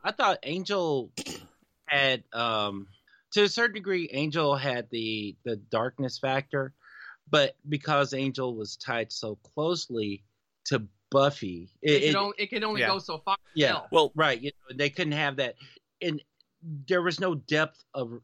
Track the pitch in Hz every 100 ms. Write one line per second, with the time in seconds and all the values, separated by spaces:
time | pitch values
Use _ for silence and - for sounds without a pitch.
0 | 180 208 220 170 135 175 185 202 165 139
1 | 113 - - - - _ _ _ - 143
2 | 135 127 - 113 117 110 104 98 98 95
3 | _ _ _ 208 202 226 233 208 190 185
4 | 165 135 151 156 147 139 139 123 110 117
5 | 110 110 104 - 120 107 101 110 123 -
6 | 127 - 135 135 135 143 135 - - -
7 | - - - 147 135 - 143 147 151 143
8 | 139 135 135 131 127 113 104 - - 117
9 | 110 - 110 104 - - 160 170 - 117
10 | 107 98 _ _ _ _ - 131 104 _
11 | - 139 139 143 101 87 90 _ 151 143
12 | 151 196 202 202 202 233 220 214 220 196
13 | - 156 - 196 _ 156 135 151 - 165
14 | 147 151 156 120 143 - 131 127 147 147
15 | 165 147 147 135 127 - 135 - _ -
16 | 175 151 - _ _ _ 165 147 135 180
17 | 175 165 185 160 110 151 156 - _ 139
18 | 117 117